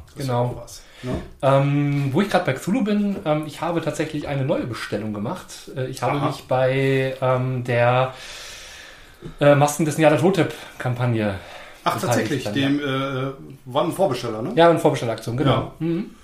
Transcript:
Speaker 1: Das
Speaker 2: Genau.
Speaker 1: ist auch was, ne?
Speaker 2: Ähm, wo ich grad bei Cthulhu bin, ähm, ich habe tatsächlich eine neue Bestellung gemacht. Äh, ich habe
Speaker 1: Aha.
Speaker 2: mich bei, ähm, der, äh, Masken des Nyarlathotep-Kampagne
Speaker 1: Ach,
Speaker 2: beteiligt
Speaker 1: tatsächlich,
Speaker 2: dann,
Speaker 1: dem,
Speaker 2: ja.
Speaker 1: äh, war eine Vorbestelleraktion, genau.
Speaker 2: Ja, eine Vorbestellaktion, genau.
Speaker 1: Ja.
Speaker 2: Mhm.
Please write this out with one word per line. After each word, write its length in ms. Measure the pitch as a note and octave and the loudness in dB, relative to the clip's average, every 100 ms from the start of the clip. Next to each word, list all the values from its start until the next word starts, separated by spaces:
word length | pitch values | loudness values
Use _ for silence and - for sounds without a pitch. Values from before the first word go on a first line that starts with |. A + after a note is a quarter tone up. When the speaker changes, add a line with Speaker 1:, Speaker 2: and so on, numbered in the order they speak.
| - - | -16 -10
Speaker 1:
Das 100 | C3+ | -2
Speaker 2:
Genau. 180 | A#2+ B2 | 0 -2
Speaker 1:
ist 60 | |
auch 120 | F#2+ | -4
was, 180 | - - - - | -12 -18 -20 -12
ne? 80 | B2+ B2+ - - | -6 -6 -8 0
Speaker 2:
Ähm, 680 | C3+ C#3 C#3+ C#3+ C#3+ C#3+ C#3 | 4 6 4 2 2 0 2
wo 100 | C#3+ | 2
ich 80 | G3+ | 2
grad 160 | F3+ D3 | 2 0
bei 80 | |
Cthulhu 300 | B2+ - B3+ | -2 0 0
bin, 320 | G#3 G#3 G3+ F#3+ D#3 | 2 2 0 -2 0
ähm, 180 | D3+ D3+ | 0 -2
ich 140 | - | -6
habe 200 | E3 E3 | -2 -2
tatsächlich 460 | D#3+ D3 D3+ D3 C#3+ | -2 -4 -4 -4 -4
eine 160 | C#3 C3 | -2 0
neue 220 | A3+ F3 | -2 -2
Bestellung 460 | A2 - G#2 A2 | -6 -6 -6 -4
gemacht. 580 | G#2 G#2+ F#3 - - - C3+ | -4 -6 -6 -12 -18 -12 -8
Äh, 120 | C3 | -6
ich 160 | C3 | -4
habe 140 | B2+ C#3+ | -2 0
Speaker 1:
Aha. 100 | - | -2
Speaker 2:
mich 160 | - - | -4 -2
bei, 680 | B2+ C3 C3+ C3+ C3+ C3 C3 | 2 2 2 2 2 0 0
ähm, 420 | B2+ B2+ B2+ B2+ | 0 2 0 -2
der, 500 | B2 A#2+ A#2+ B2+ C3 - - - - - - - - - - - - - | 0 4 4 4 0 -4 -16 -16 -16 -16 -18 -20 -20 -20 -20 -18 -18 2
äh, 160 | C#3+ C#3+ | 6 6
Masken 300 | D3 - D#3 | 4 2 -2
des 120 | D3+ | 4
Nyarlathotep-Kampagne 1400 | D#3 D3 E3+ F#3+ C3 - - - B2+ A#2+ B2 A2 G#2 F#2 - - - - | 4 6 4 2 0 -4 -16 -6 -4 -2 0 2 0 -2 -10 -18 -20 -6
Speaker 1:
Ach, 100 | E3+ A2 | -4 -2
Speaker 2:
beteiligt 60 | |
Speaker 1:
tatsächlich, 420 | - A#2+ A2 C3 | 0 0 0 -2
Speaker 2:
dann, 100 | G#2 | -2
Speaker 1:
dem, 260 | A#2+ C#3 D3 | -2 0 0
Speaker 2:
ja. 480 | C#3+ C3+ C3+ C3 C3+ | 0 -2 -2 -4 -6
Speaker 1:
äh, 20 | C3+ D3+ C3+ B2+ | -8 -16 -18 -4
war 180 | C3+ | -2
eine 100 | E3+ | 0
Vorbestelleraktion, 560 | D3 G3 B2+ A#2 G#2+ C#3 | 2 0 0 -4 -4 -2
genau. 80 | G#3 | 4
Speaker 2:
Ja, 80 | E3+ | 6
eine 100 | D#3 | 6
Vorbestellaktion, 580 | D#3 C3+ A#2+ A2 - A#2+ | 2 2 -2 -4 -4 0
genau. 140 | C#3 | 2
Speaker 1:
Ja. 200 | A#2+ - - | 2 -2 -6
Speaker 2:
Mhm. 260 | D#3+ E3 A#3 - | -4 -2 -4 -12